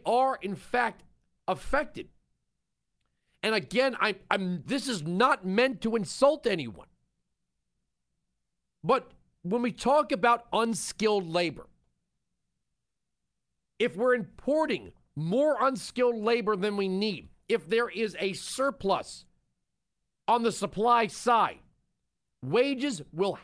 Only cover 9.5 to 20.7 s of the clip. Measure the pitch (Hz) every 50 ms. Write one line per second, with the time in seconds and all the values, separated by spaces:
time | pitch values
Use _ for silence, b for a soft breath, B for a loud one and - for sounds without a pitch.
9.5 | 226 240 247 233 - - - 240 285 302 285 - 277 180 240 240 240 233 - -
10.5 | - 214 233 226 214 - - - - - 214 214 208 202 180 160 165 175 175 160
11.5 | 110 - - - _ _ _ _ _ _ _ _ _ _ _ _ _ _ _ _
12.5 | _ _ _ _ _ _ _ _ _ _ _ _ _ _ _ _ _ _ _ _
13.5 | _ _ _ _ _ - 226 240 - 190 247 254 247 240 170 - - - - 254
14.5 | 294 320 311 294 202 - - - - _ _ _ _ 147 156 170 208 262 294 311
15.5 | 269 214 247 269 262 180 - - - 254 247 240 233 220 208 233 233 240 190 214
16.5 | 214 180 196 208 202 202 196 190 185 196 214 220 175 113 - - - _ _ -
17.5 | 233 226 - 165 226 233 240 196 170 208 226 202 175 156 196 196 185 - - -
18.5 | - 262 269 277 277 - - 196 180 120 - - - - - _ _ _ _ _
19.5 | _ _ _ _ _ _ _ _ _ _ _ _ _ _ _ 196 226 240 233 220
20.5 | 185 - 202 -